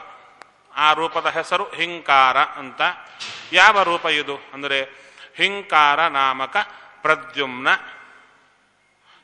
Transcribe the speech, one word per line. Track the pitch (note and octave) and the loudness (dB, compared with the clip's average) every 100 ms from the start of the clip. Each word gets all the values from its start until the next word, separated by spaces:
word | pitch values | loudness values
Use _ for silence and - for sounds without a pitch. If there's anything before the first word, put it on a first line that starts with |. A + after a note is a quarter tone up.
| - - - _ - _ _ | -6 -20 -20 _ -20 _ _
ಆ | C3+ D3+ | 0 2
ರೂಪದ | D#3 D#3+ E3 D#3 | 2 -2 -4 -4
ಹೆಸರು | D#3 D#3 F3+ G3 | -4 -2 -4 -4
ಹಿಂಕಾರ | D3 E3+ E3+ D3 C3+ C3 C3 D3+ D3 | -6 -8 -6 2 4 4 2 -2 -4
ಅಂತ. | C3 A#2+ D#3+ F3 - - - - - | -16 -4 -4 -4 -16 -18 -16 -16 0
ಯಾವ | E3+ G3+ G#3 | 6 6 6
ರೂಪ | F3+ E3+ E3 | 2 0 -2
ಇದು | D3+ C#3 C#3 - | -2 -4 -10 -14
ಅಂದರೆ | C3+ C#3+ C3+ C3+ - - - - | -12 -6 -4 -6 -12 -20 -20 -20
ಹಿಂಕಾರ | - F#3 G3+ G3 D#3+ D3 C#3+ E3 | -4 -2 -2 0 4 4 4 0
ನಾಮಕ | C#3+ C3+ C3 C3 G3+ G#3 - - - | 0 -2 -2 -4 -4 -6 -12 -20 -6
ಪ್ರದ್ಯುಮ್ನ. | D3+ D#3 - C#3 C3+ B2 C#3+ F#3+ - - - - _ _ _ _ _ _ _ _ _ _ | -2 -2 -4 -8 -6 -4 -2 -2 -4 -20 -20 -20 _ _ _ _ _ _ _ _ _ _